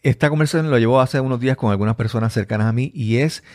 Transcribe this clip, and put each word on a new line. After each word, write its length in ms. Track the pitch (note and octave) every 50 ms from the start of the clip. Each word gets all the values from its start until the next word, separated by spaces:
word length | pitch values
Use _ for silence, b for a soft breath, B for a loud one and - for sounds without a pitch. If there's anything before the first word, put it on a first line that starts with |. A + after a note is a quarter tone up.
| -
esta 260 | C#3 B2 - - D3
conversación 420 | D3+ D3+ D#3 D3 - E3 D#3+ D#3
la 80 | C#3 A#2+
llevo 220 | A2+ A2+ B2+ C3
hace 180 | B2+ B2+ - C#3
unos 220 | C3 C3 C3 A#2+
días 160 | B2 C3 C3
con 120 | - - G#2+
algunas 260 | G2+ G2 G#2 A2 A2+
personas 340 | - A2+ G#2+ - A2+ A2 A2+
cercanas 360 | - A#2 G2 - G#2+ G#2+ G#2+
a 40 | A2+
mí, 200 | A2+ A#2+ C3 - -
y 220 | D#3+ A2+ G#2+ A2
es 260 | A#2+ C#3+ D#3+ - - B B